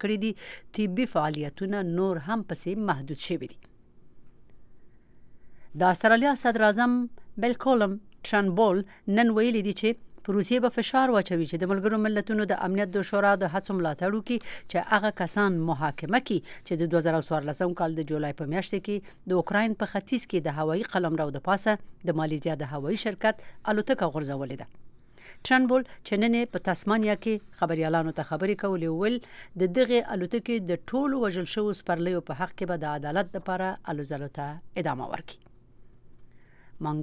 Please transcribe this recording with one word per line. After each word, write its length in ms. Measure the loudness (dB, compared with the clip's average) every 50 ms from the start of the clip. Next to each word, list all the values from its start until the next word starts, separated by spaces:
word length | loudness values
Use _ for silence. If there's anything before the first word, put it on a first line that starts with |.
| -2
کړي 140 | -2 0 0 0
دي، 100 | -2 -4 -4 -10 -16 -16 -16 -18 -10 -4 -2
طبي 280 | -2 0 0 0 -2 0 0
فعالیتونه 680 | 0 0 0 0 -2 -4 -6 -6 -6 -4 -2 -2 -2 -2 0 0
نور 260 | 0 2 0 0 -2 -2 -4
هم 120 | -4 -4 -4 -4
پسې 220 | -6 -6 -4 -4 -4 -2 0 0
محدود 360 | 0 -2 -2 -8 -8 -6 -4
شوي 240 | -4 -4 -4 -6 -8 -14
دي. 60 | -16 -20 -20 -20 -20 -20 -20 -20 -20 -20 -20 -18 -18 -18 -18 -20 -20 -20 -20 -20 -20 -18 -18 -20 -20 -20 -20 -20 -20 -20 -20 -20 -20 -20 -20 -18 -18 -18 -16 -16 -14 -14 -10 -2 2
د 20 | 4 4 4
استرالیا 360 | 6 6 6 6 6 6 4 2 2 2
صدراعظم 520 | 2 2 4 4 4 4 4 4 4 2 2 0 -2 -6 -12 -14 -12 -6 -2 0
بیل 120 | 0 0 2 4
کولم 260 | 4 6 6 6 2 0 -4 -8 -14 -18 -14 -6
ټرنبول 580 | 0 2 2 4 4 4 4 4 4 4 2 0 -4 -10 -10 -2 0 4 4
نن 120 | 4 4 4
ویلي 260 | 4 4 4 2 2 0 0
دي 40 | -2
چې 360 | 0 0 0 0 -2 -6 -16 -18 -10 -4
په 100 | 0 0
روسیې 280 | 2 2 2 2 4 4
به 100 | 2 2
فشار 360 | 0 -2 2 4 4 4 6 4
واچوي 340 | 4 2 2 2 0 0
چې 140 | 0 -2 -2
د 100 | 0 0
ملګرو 280 | 0 2 2 2 2 2 2
ملتونو 420 | 2 2 0 0 0 0 0 2 0
د 100 | 0 0 0
امنیت 240 | 0 0 0 0 0 0
د 100 | -2 0 0
شورا 240 | 2 4 4 6 4 4
د 100 | 2 0 -2
هڅو 200 | -2 -2 -2 -2 0
ملاتړ 320 | 0 0 -2 0 -2 0 0 -2
وکړي 200 | -2 -2 -4 -4 -4 -6 -12 -12 -8 -4
چې 80 | -2 -2 0 2
هغه 200 | 2 2 4 2 0 0
کسان 360 | -2 -2 2 2 2 4 2 2 0 0
محاکمه 500 | 0 0 0 -2 -2 -4 -4 0 0 0
کړي 180 | 2 2 -2 -2 -2 -4 -16 -14 -8
چې 80 | -4 -2 -2 0
د 100 | 2 2
دوه 80 | 2 4
زره 160 | 4 2 2 0 0
څوارلسم 460 | -2 -2 -2 -2 -2 -2 -2 -2 0 0
کال 160 | -2 -2 -2 -2
د 80 | -4 -2 -2
جولای 180 | -2 -2 -2 -4 -4 -6
په 100 | -4 -2
میاشت 240 | -4 -4 -4 -4
کې 200 | -6 -4 -4 -4 -6 -6 -10 -18 -12 -4 0 0
د 80 | 0
اوکراین 340 | 2 2 2 0 2 0 0 -2 -4
په 100 | -4 -4
ختیځ 280 | -4 -4 -2 -4 -4 -2 -2
کې 160 | -2 -2 -2
د 100 | -2 -2 -2
هوایي 260 | 0 0 0 0 -2 -2 0
قلمرو 340 | 0 0 0 0 0 -2 -2 -4
د 100 | -4 -2 0
پاسه 260 | 0 0 2 2 0 0 -2 -10 -16 -8 -2
د 120 | -2 0 0 0
مالیزیا 340 | 0 -2 -2 -2 -2 -4 -4 -4
د 100 | -6 -6
هوایي 260 | -6 -4 -4 -2 -2 -2
شرکت 400 | -4 -2 0 2 0 0 0 -4 -14 -14 -8 -2 0 0
الوتکه 380 | 2 2 2 2 2 2 0 0
غورځولې 420 | -2 -4 -4 -4 -6 -6 -6 -8 -10 -12
ده. 40 | -14 -16 -18 -18 -18 -18 -20 -20 -20 -20 -20 -20 -20 -16 -6 0
ټرنبول 400 | 4 4 6 6 6 4 4 2 0
چې 240 | -8 -12 -6 -2 0 2 4
نن 180 | 4 4 2
یې 140 | 2 0 -4
په 100 | -4 0 0
تسمانیا 500 | -2 0 2 2 2 4 4 2 2 0 0
کې 400 | -2 -2 -2 -4 -8 -6 -2 0
خبریالانو 560 | 0 2 2 2 2 2 2 0 0 -2 -4
ته 120 | -4 -4
خبرې 260 | -4 -2 0 0 -2 0 0
کولې، 260 | -2 -2 0 0 -2
وویل 280 | 0 0 0 0 0 -2 -4 -8 -18 -20 -18 -10 -2 0
د 20 | 0 2 4 4
دغې 220 | 4 4 4 2 2 2 -2
الوتکې 420 | -4 -4 -2 -2 -4 -2 0 -2 -2 0 -2
د 140 | -2 -4 -4 -2
ټولو 340 | -2 0 0 0 0 0 0
وژل 300 | 0 0 -2 -4 -4 -2
شوو 240 | -2 0 0 -2 -4
سپرلیو 460 | -2 -2 0 0 0 0 0 -2 -2 -4
په 140 | -6 -6 -6
حق 100 | -6 -6 -6
کې 80 | -4 -4 -4
به 120 | -4 -2
د 140 | -4 -4 -4
عدالت 400 | -4 -2 -2 -2 -2 -2 -4 -8
دپاره 400 | -4 -4 -2 -2 -2 -4 -6 -6 -8 -8 -6
الوزلو 420 | -6 -6 -6 -6 -8 -8 -8 -8
ته 160 | -8 -8 -8 -8 -10 -12 -10 -6 -4 -4
ادامه 260 | -2 -4 -4 -6 -6 -6
ورکړي. 380 | -8 -8 -10 -18 -20 -20 -20 -20 -20 -20 -20 -20 -20 -20 -20 -20 -20 -20 -20 -20 -20 -20 -20 -20 -20 -20 -20 -20 -20 -20 -18 -12 -8 -6
موږ 140 | -4 -4 -4